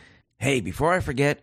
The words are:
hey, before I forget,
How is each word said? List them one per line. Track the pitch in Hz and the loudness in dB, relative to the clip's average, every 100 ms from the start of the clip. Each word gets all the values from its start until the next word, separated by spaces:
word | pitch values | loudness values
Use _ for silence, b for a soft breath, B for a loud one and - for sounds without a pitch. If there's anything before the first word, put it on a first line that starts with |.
| b b b - | b b b -4
hey, | 135 135 | 0 0
before | 92 - 156 | -2 -2 0
I | 180 | 0
forget, | 127 127 143 147 | -2 0 0 0